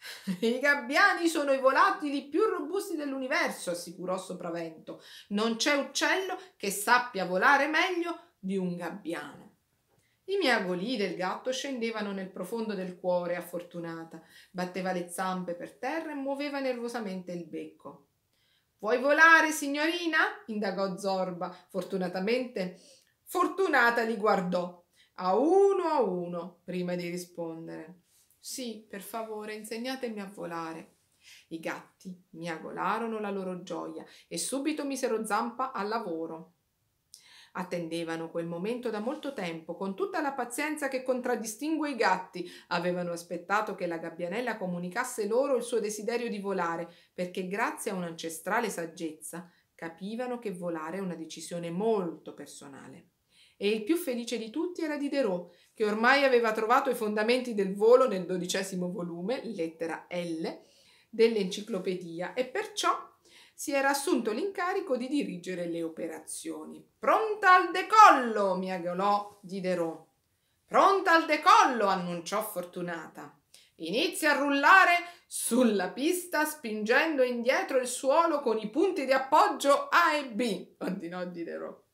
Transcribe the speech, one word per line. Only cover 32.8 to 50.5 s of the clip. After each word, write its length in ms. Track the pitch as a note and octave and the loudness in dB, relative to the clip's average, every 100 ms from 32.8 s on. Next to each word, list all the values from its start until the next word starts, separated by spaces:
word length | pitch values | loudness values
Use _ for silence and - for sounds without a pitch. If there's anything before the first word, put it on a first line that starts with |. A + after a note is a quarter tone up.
| F3 A3+ A3+ A3 | -2 -2 -4 -4
la 120 | G3+ | -4
loro 320 | G3 F#3 F3+ | -6 -6 -8
gioia 420 | - E3 D#3+ D#3+ - - _ | -8 -8 -8 -12 -16 -20 _
e 100 | E3+ | -8
subito 480 | - C4+ D4 D4+ C#4+ | -4 -2 -2 -2 -4
misero 400 | C4 A#3+ A3 G#3+ | -2 0 -2 0
zampa 460 | G#3 A#3+ - C4 | -2 -2 -4 -6
al 160 | G#3 G#3 | -4 -4
lavoro. 680 | A3+ G3 D#3+ E3 D#3+ F3+ _ _ _ _ _ _ - - - - | -4 -4 -6 -8 -10 -16 _ _ _ _ _ _ -20 -20 -20 -12
Attendevano 760 | - F3+ F3 D#3+ E3 E3 E3 E3 | -10 -6 -6 -4 -4 -4 -6 -6
quel 160 | E3+ E3+ | -6 -6
momento 460 | E3+ G3+ A#3+ B3 | -4 -4 -4 -4
da 80 | G#3+ | -4
molto 340 | A#3 D4+ C#4+ | -4 -6 -6
tempo, 420 | A3 F3+ E3 - E3 | -6 -6 -6 -10 -6
con 200 | G3 F#3+ | -6 -4
tutta 260 | G4 F4 | -4 -2
la 120 | C#4+ | -2
pazienza 540 | C4+ A#3+ - D4+ D4+ C4+ | -2 -4 -4 -4 -4 -4
che 140 | C4 | -2
contraddistingue 880 | B3+ B3+ B3 A3+ G#3+ - D4+ D#4 D4 | -2 -2 0 -2 -4 -6 -4 -2 -2
i 60 | A#3 | 0
gatti. 520 | G3+ F#3 - F3+ F3 - - | 2 2 -2 -10 -12 -14 -4
Avevano 440 | F3 F3+ F3+ F3 | -2 0 -2 -4
aspettato 600 | E3+ - F3 F3 G3+ G#3 | -6 -8 -10 -2 -2 -2
che 140 | F3 E3+ | -4 -6
la 100 | E3 | -6
gabbianella 600 | E3+ E3+ F3 G#3+ A#3+ A3 | -8 -8 -6 -4 -4 -4
comunicasse 680 | F#3 F3 F3+ A#3 A#3+ - G3+ | -6 -6 -4 -4 -4 -4 0
loro 300 | A#3 C#4+ B3 | 2 2 0
il 80 | |
suo 160 | - A#3 | 0 -2
desiderio 500 | G#3 G#3 G#3+ A#3 A#3 | -2 -4 -4 -4 -4
di 80 | G#3 | -4
volare, 500 | G3 F#3+ E3+ E3 E3+ - _ - | -4 -2 -2 -4 -8 -14 _ -8
perché 320 | F3+ F#3+ F#3 | -6 -6 -6
grazie 420 | G#3 C4+ D4+ A3 | -2 -4 -4 -6
a 60 | F#3+ | -4
un'ancestrale 720 | E3+ E3 E3 D#3+ F#3 A3 G#3+ | -6 -8 -10 -8 -2 -2 -2
saggezza 800 | F3 E3 E3 E3 D#3 - E3+ F3+ _ _ | -4 -8 -8 -10 -10 -12 -14 -14 _ _
capivano 640 | _ E3 - G3 A3+ B3 A#3+ | _ -12 -10 -10 -6 -6 -6
che 140 | A3 | -8